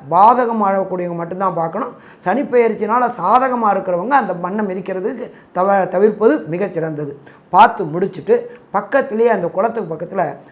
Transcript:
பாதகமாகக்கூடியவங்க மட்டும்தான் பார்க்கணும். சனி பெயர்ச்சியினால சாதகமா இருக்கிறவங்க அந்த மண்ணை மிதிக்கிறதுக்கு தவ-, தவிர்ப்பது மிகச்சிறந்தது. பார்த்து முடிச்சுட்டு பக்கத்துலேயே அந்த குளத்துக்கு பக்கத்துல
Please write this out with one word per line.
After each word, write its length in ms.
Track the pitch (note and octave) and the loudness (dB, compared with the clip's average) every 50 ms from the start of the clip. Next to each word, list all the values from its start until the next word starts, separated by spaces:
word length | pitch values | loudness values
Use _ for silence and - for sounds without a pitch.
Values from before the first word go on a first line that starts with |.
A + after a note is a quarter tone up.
| - C#3 | -8 0
பாதகமாகக்கூடியவங்க 1040 | D#3+ F3 G3+ A3 B3+ B3 B3+ A3+ A#3 A3 G#3 G3 G3 G3 F#3+ F#3 F3+ F#3 F3+ F3 E3+ | 4 6 6 6 6 4 2 -2 0 0 0 0 0 0 -2 -2 -4 -6 -6 -6 -6
மட்டும்தான் 400 | E3+ E3+ E3 F3+ F3+ G3 F#3+ F3 | -6 -8 -8 -6 -4 -2 -2 -2
பார்க்கணும். 380 | E3+ E3 E3 E3 G3+ - - - - - - - - | -2 -4 -4 -4 -6 -8 -8 -10 -16 -20 -20 -18 -8
சனி 240 | - F3+ G3 B3+ C#4+ | -4 -2 -2 -2 -2
பெயர்ச்சியினால 680 | F#3+ A#3+ B3 A#3 A3+ G#3+ F#3 G#3 G#3 A3 B3 B3 A3+ A3 - | 0 2 2 4 2 2 -2 -2 0 0 0 0 0 -2 -2
சாதகமா 460 | E3+ F#3 G#3+ B3+ C4 C4 B3 A#3+ A3+ | 0 2 4 4 2 2 -2 0 0
இருக்கிறவங்க 440 | G#3 G3+ F#3+ F#3 F#3+ F3+ E3+ F3+ A#3 | 0 0 0 0 -2 -2 -2 0 2
அந்த 240 | C#4+ C4+ A3+ F#3 F3+ | 2 2 2 0 -4
மண்ணை 300 | E3+ F3 F3+ F#3+ A3 G#3+ | -4 -4 -4 -4 -2 -4
மிதிக்கிறதுக்கு 680 | F#3+ F#3 F#3 F3+ - F#3+ F#3 F#3 A3+ C4+ A3 A#3+ - - - - _ - | -4 -4 -6 -6 -8 -6 -6 -6 -6 -6 -6 -10 -12 -14 -18 -18 _ -2
தவ-, 340 | F3+ F#3 G3 G3 G3 F#3 - | 0 2 2 2 2 2 0
தவிர்ப்பது 580 | - F3+ G3+ A3 - - G#3 A#3+ D4+ D4+ - | 0 2 2 2 2 4 2 2 2 2 -2
மிகச்சிறந்தது. 720 | - D#3+ F3 G3+ F#3+ - E3 D#3 D#3+ D#3 D3 D3+ C#3 C3+ - - - - - _ - | -4 -6 -4 -4 -4 -4 -4 -4 -4 -6 -6 -8 -10 -10 -14 -18 -20 -20 -20 _ 2
பார்த்து 340 | - F3+ A3 A#3+ A#3 - F#3+ | 6 6 6 6 6 0 -6
முடிச்சுட்டு 560 | D#3 D3 F3 G3 F#3 - - - - A3+ A#3+ - - - - - _ - | -4 -2 -2 -2 -2 -4 -4 -2 0 0 0 0 -4 -14 -20 -12 _ -4
பக்கத்துலேயே 540 | G3 G3+ - - C4+ B3+ - G3+ A3 A3+ | -4 -4 0 0 0 0 0 0 2 2
அந்த 200 | A#3+ A3 F#3+ F3 | 2 2 2 -2
குளத்துக்கு 480 | E3 E3 F#3 G3+ A#3 A3 A3+ G3 D#3+ D#3+ | -4 -2 0 -2 -2 -2 -4 -6 -8 -8
பக்கத்துல 420 | D3+ F3 - F#3+ F#3+ E3+ D3 C3 - - - | -10 -10 -8 -4 -4 -4 -4 -4 -10 -16 -20